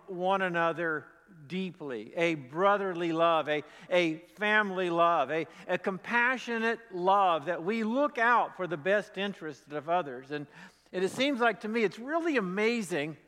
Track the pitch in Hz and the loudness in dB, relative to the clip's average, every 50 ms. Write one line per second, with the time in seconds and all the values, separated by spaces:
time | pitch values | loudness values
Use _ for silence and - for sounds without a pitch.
0 | - - 190 175 180 185 196 190 190 180 170 170 170 165 165 151 175 165 156 147 | -12 -10 -6 -4 0 0 0 0 0 0 0 2 0 0 0 0 -2 -2 -4 -4
1 | 131 - - _ _ _ 196 160 147 131 160 190 190 185 - - 156 143 127 110 | -6 -12 -20 _ _ _ -20 -20 -12 -8 -6 -6 -4 -6 -8 -10 -10 -8 -8 -8
2 | 104 120 - 175 170 170 165 151 131 123 143 165 196 196 202 202 196 190 175 170 | -10 -8 -4 0 0 0 0 -2 -6 -8 -2 2 2 4 4 2 0 -2 -4 -2
3 | 175 170 160 160 165 170 165 160 143 147 151 151 - - - - - - 185 180 | -2 -2 0 2 2 4 4 2 2 0 -2 -2 -4 -8 -14 -20 -4 0 2 2
4 | 175 160 156 160 - - - - 208 208 214 214 214 196 185 185 185 175 170 170 | 2 2 0 -4 -10 -16 -10 -4 0 2 4 4 4 2 0 -2 0 0 2 4
5 | 170 170 170 160 135 127 156 160 156 - - - 175 - 180 175 - 208 190 175 | 4 4 4 4 2 0 -2 -4 -4 -6 -10 -12 -6 -4 -4 -2 -2 -4 -6 -6
6 | - - 220 240 240 247 262 233 - 240 233 226 226 226 233 226 - - 190 175 | -4 -2 0 2 2 2 0 -2 -4 -6 -4 -2 -2 -2 -2 -4 -6 -10 -6 0
7 | 175 190 190 202 196 180 165 156 139 170 175 160 160 185 226 226 220 214 233 269 | 2 4 6 6 6 4 4 2 0 -2 -4 -2 -2 -2 -2 0 0 0 0 0
8 | 294 285 - 240 226 233 240 220 170 - - - 185 165 175 156 135 190 202 208 | 0 0 0 2 4 4 6 4 4 0 -2 -6 -6 -4 -4 -2 0 0 0 0
9 | 190 - - 185 196 202 190 - 170 156 139 - _ 143 147 147 135 160 170 180 | 0 -4 -6 -6 -4 -4 -6 -8 -10 -12 -12 -14 _ -10 -10 -8 -2 0 0 0
10 | 170 143 123 127 131 135 147 147 147 - - - - - - _ _ _ - 180 | 0 -2 -8 -12 -10 -8 -8 -8 -8 -10 -16 -20 -20 -20 -20 _ _ _ -4 -2
11 | 190 185 - - 262 285 285 220 240 233 202 - - 214 220 240 220 185 - 214 | -2 -2 0 0 0 0 2 2 2 0 0 0 -4 -4 0 0 0 0 -2 -4
12 | 233 269 311 339 330 349 285 247 196 180 185 202 214 226 240 233 208 156 180 147 | -6 -4 -2 -2 0 0 0 0 0 -2 -2 0 0 0 0 -2 -2 -4 -2 -2
13 | 143 160 151 - _ | -2 -4 -6 -10 _